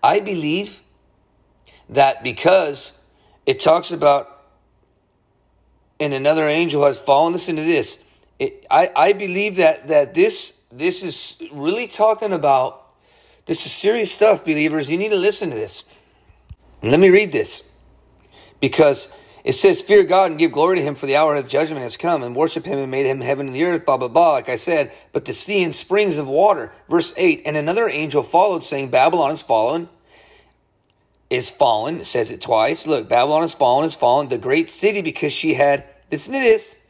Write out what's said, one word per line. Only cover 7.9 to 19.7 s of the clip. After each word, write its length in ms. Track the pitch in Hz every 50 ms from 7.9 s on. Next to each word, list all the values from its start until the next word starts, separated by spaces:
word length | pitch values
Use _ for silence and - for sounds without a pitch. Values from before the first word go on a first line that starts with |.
| - - _ _ _ _ _ _ _ _
It, 300 | 135 135 - - _ -
I, 220 | - 147 175 180 -
I 200 | - 151 185 208
believe 420 | 190 202 190 180 190 202 214 196
that, 320 | 185 175 160 - - - 139
that 260 | 160 147 143 135 -
this, 480 | 160 185 220 - - - - - _ _ _ -
this 300 | 123 147 175 180 - 196
is 380 | 175 143 - - - - _ 160 165 143
really 340 | 147 139 160 190 226 247 220
talking 460 | - - 208 220 220 214 220 214 190
about, 600 | 165 147 147 139 135 127 131 - - _ _ _ _ _ _ _ _ _ _ _ _ _
this 200 | - 165 160 -
is 60 | 143
serious 400 | - - - 196 220 240 220 185
stuff, 320 | - - 202 220 208 156 -
believers. 460 | 165 156 151 151 156 151 156 143 131
You 80 | 156 175
need 140 | 196 220
to 40 | 214
listen 360 | 190 180 208 202 - - 170
to 40 | 131
this. 300 | 110 107 104 - - - _ - _ _ _ _ _ _ _ _ _ _ _ - _ _ _ _ _ -
Let 160 | 107 127 156
me 100 | 185 190
read 220 | 180 202 214 196
this. 420 | 139 117 104 - - - - - _ _ _ _ _ _ _ _ _ _ _ _ _ - - - _ _
Because 580 | - 135 - - 160 147 139 - - - - - - _ - - _
it 80 | - 131
says, 280 | - - 196